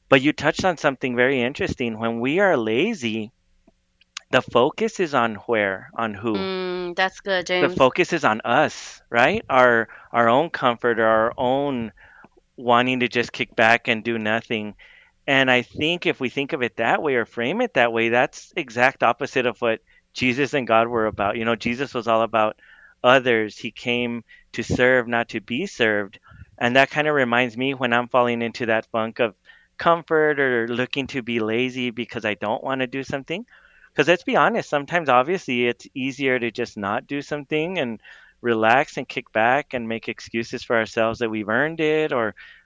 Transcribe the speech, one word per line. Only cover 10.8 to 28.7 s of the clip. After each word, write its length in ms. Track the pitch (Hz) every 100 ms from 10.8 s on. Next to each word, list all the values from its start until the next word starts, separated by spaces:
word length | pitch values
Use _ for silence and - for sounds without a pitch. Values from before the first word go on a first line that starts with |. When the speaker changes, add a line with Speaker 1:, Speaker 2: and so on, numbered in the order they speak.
| 123 113
Speaker 1:
or 60 | 113
our 260 | 110 113 -
own 540 | 127 135 143 127 110 - - - - _ _ -
wanting 420 | 123 120 127 127
to 80 | 123
just 240 | 123 113
kick 240 | - 117 -
back 320 | 113 117 -
and 160 | 113
do 140 | 113 113
nothing. 580 | 107 113 - 113 107 - - - _ _ -
And 220 | 139 131
I 120 | 123
think 440 | 120 - 156 175 175
if 140 | 143
we 100 | 123
think 240 | - 135
of 80 | 156
it 140 | 120 -
that 240 | 117 185
way 140 | 156 127
or 100 | 107
frame 360 | - 120 208
it 140 | 247 139
that 180 | 120
way, 160 | 113 113
that's 420 | 123 143 - - -
exact 480 | 135 117 127 -
opposite 420 | 117 120 135 135 120
of 160 | 110
what 200 | 117 110 _ _ _
Jesus 400 | - 127 120 135
and 140 | 143 113
God 200 | 113 117
were 180 | 120 110
about. 320 | 98 101 117
You 80 | 113
know, 100 | 113
Jesus 380 | 120 120 139
was 140 | 127 113
all 160 | 113
about 360 | 113 113 107 - - - - _
others. 540 | 123 131 123 113 107 -
He 140 | 117
came 520 | - 123 120 120 120 - - _
to 100 | -
serve, 440 | 113 - 127 127 117
not 220 | 120 117
to 100 | 117
be 260 | 98 120 196
served. 520 | - 113 104 98 - _ - - -
And 180 | 123 127
that 140 | 139
kind 180 | 151 151
of 80 | 147
reminds 400 | 123 117 127 110
me 180 | 135
when 200 | 131 127
I'm 140 | 120 120
falling 320 | 127 123 117
into 240 | 117 -
that 200 | 117